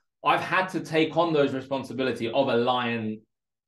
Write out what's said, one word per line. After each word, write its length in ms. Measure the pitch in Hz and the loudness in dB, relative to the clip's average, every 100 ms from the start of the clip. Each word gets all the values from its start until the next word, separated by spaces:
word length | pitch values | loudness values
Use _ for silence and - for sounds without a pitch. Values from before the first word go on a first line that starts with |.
| _ _ | _ _
I've 180 | 147 170 | 0 0
had 260 | - 180 185 | 2 -2 -2
to 100 | 165 | -4
take 380 | - 160 151 160 | -2 0 2 2
on 160 | 170 | 2
those 200 | 151 139 | 2 2
responsibility 800 | 127 - 135 - 120 127 113 113 | 0 -4 -6 -6 -4 -2 -2 -2
of 160 | 139 127 | 0 2
a 80 | 120 | 2
lion 680 | 123 123 117 117 110 110 _ _ _ _ | 2 2 0 -2 -4 -8 _ _ _ _